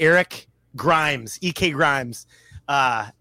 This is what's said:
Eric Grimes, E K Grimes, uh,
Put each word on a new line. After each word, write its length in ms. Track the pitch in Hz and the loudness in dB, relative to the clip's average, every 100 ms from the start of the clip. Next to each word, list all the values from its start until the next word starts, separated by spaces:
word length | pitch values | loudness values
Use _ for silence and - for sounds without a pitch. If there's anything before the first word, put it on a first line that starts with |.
Eric 460 | 160 175 180 - - _ _ 127 | 4 4 2 -8 -20 _ _ -4
Grimes, 640 | 170 160 151 135 110 - | 0 2 2 -4 -8 -8
E 100 | 180 | -6
K 180 | - 180 | -2 -2
Grimes, 560 | 143 151 139 120 113 - _ _ - - | 2 2 2 -4 -12 -20 _ _ -14 -2
uh, 400 | 143 131 113 107 - | 2 2 0 -6 -14